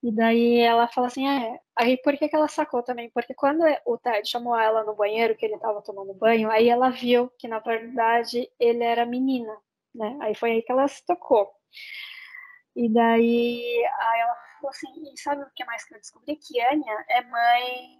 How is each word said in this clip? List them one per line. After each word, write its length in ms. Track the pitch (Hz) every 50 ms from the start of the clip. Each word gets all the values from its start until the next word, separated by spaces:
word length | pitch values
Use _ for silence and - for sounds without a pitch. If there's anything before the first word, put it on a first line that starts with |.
| -
E 60 | 240
daí 480 | 214 214 226 226 233 233 233 233 240 240
ela 300 | 233 233 233 233 233 233
fala 180 | - - 247
assim, 220 | 247 247 - 262 277
é, 320 | 277 277 240 226 247 - _ _ _
aí 200 | - 240 240 254 254
por 180 | - 294 285
que 120 | 285 311 294
que 60 | 302
ela 140 | 311 302 294
sacou 340 | - - 302 302 - 240 240
também? 260 | - 254 240 233 233
Porque 220 | _ 247 233 - 254
quando 280 | - - 277 294 320 339 311 294 - _
o 100 | - 233
Ted 320 | 240 _ 247 226 208 214 -
chamou 300 | - 247 240 240 240 226
ela 240 | 220 220 220 220 220
no 140 | 214 214
banheiro, 400 | 208 208 202 214 220 233 220 220
que 100 | 220 -
ele 100 | 220 214 202
tava 200 | - 226 214 208
tomando 320 | 202 - 202 196 196 196 196
banho, 380 | 190 220 220 233 226 220 214
aí 180 | 220 220 226 240
ela 220 | 240 240 254 254
viu 400 | 247 247 247 240 247 240 247 254 _ _
que, 80 | -
na 140 | 240 226 220
verdade, 880 | - - 226 220 226 233 247 247 226 226 233 233 233 233 - 240 247 - _ _
ele 240 | 240 233 233 240 233
era 240 | 233 233 233 233
menina, 500 | 240 240 247 262 262 269 247 233 220 214 214 _ _ _ _ _ _ _
né? 240 | 233 220 208 247 294
Aí 140 | 294 214 214
foi 160 | - - 233 233
aí 100 | 226 226
que 100 | - 247
ela 160 | 262 269 285
se 180 | - - _
tocou. 420 | _ 349 349 - - - 220 202 190 - _ _ _ _ - - - - - - - - - - - - - - - - - _ _ _
E 140 | - 240 233 220
daí, 720 | 233 233 233 226 226 233 233 233 240 240 240 240 240 240 240 240 233 233 240 - -
aí 200 | 233 226 226 233
ela 140 | 233 233 240 - - - - -
falou 100 | - 277
assim, 180 | 285 - - - - - 311 277 262
e 60 | -
sabe 220 | - 285 285 285 285
o 80 | 277 _
que 100 | - 254
mais 200 | 247 233 226 -
que 100 | _ 233
eu 40 | 214
descobri? 340 | _ - _ _ _ - 302
Que 260 | 302 _ - - 247
Anya 440 | 233 247 285 311 294 226 214 214 - _
é 140 | - 247 247
mãe 760 | 240 - 233 233 240 240 240 247 247 247 254 247 - _ _